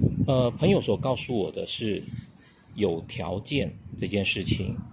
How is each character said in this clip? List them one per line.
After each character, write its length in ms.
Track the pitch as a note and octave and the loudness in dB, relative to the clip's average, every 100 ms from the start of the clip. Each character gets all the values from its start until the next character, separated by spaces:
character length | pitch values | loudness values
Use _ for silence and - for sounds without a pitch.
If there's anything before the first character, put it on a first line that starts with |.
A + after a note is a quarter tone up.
| - - - | 2 2 2
呃， 240 | C3 A#2+ | 4 2
朋 180 | - E3 | 4 4
友 100 | F3+ | 4
所 160 | A2+ G2 | 4 0
告 200 | C3+ B2 | 0 -2
诉 200 | - A#2 | 0 0
我 160 | E2+ | 0
的 140 | F#2 F#2+ | -2 -6
是 360 | - A2 F2+ B1 - - - - - - - | -2 -2 -2 -4 -10 -12 -20 -20 -20 -14 0
有 260 | G2 E2 | 0 0
条 380 | - - E2+ F#2+ | -4 -6 -4 -4
件 320 | - C#3 F#2+ - - - | -2 -2 -2 -6 -12 -6
这 100 | F#2 | -2
件 160 | G2+ | 0
事 200 | F#2+ G#2 | 0 0
情， 320 | E2+ - F#2 - - | 0 0 -2 -6 -6